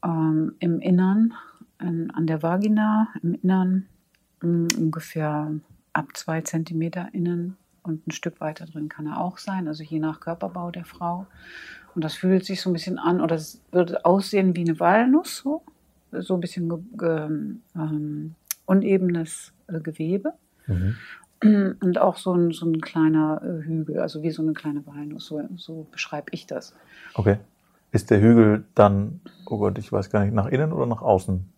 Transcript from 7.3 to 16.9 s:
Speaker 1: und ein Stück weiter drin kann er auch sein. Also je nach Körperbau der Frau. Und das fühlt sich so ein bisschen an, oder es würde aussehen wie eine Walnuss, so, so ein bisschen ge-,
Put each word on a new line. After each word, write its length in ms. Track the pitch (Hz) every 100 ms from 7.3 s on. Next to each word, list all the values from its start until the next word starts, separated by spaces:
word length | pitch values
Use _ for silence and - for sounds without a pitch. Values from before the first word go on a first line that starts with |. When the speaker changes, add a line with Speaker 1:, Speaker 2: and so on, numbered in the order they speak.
| 175 175 190 _ _
Speaker 1:
und 240 | - 156 165
ein 40 |
Stück 280 | - 170 -
weiter 260 | 156 151 165
drin 220 | 156 151
kann 180 | - 151
er 140 | -
auch 180 | 180 185
sein. 280 | - 190 165
Also 160 | 156
je 160 | 156 160
nach 220 | 156 156
Körperbau 500 | - 170 190 180 175
der 140 | 175
Frau. 420 | 170 - 170 175 190 - - - - - -
Und 100 | -
das 100 | 156
fühlt 300 | - 185 185
sich 160 | 180 185
so 100 | 185
ein 40 |
bisschen 240 | 170 180 185
an, 220 | - 180
oder 140 | 160 160
es 240 | 156 - _
würde 320 | 180 170 170
aussehen 500 | - 196 190 202 190
wie 60 | 175
eine 180 | 170 160
Walnuss, 600 | 170 208 247 294 359 -
so, 240 | 269 311 - _ _ _ _
so 220 | - 185
ein 60 | 185
bisschen 280 | 180 - 165
ge-, 100 | 165 190